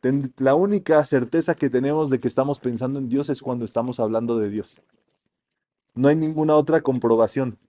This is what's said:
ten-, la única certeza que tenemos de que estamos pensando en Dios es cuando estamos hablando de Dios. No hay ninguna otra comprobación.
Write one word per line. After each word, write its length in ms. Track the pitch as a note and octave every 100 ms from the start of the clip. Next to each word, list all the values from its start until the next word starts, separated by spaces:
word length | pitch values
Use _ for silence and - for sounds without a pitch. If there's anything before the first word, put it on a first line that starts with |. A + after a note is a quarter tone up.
ten-, 320 | B2+ C#3 C3+ _
la 180 | C3+
única 500 | C#3+ G3 G#3 F#3+ D#3
certeza 500 | D3 C#3 A#2+ E3 D#3
que 160 | E3 C#3
tenemos 400 | B2 C3+ D3+ D3+
de 100 | C3
que 80 | B2
estamos 300 | - C3+ C#3+
pensando 400 | B2+ A#2 B2+ C#3
en 100 | C3
Dios 220 | C3 D3
es 100 | C3
cuando 240 | C3+ B2
estamos 340 | A2+ - B2 B2
hablando 400 | A2+ A2+ A#2 A#2
de 120 | G#2
Dios. 320 | G#2+ - - _ _ _ _ _ _ _ _ _ _ _
No 140 | - C#3
hay 80 | D#3
ninguna 380 | D#3 D#3 D#3
otra 280 | D3+ D3+ D#3+
comprobación. 760 | D#3 B2+ A#2 A2+ A2+ - C3 G#2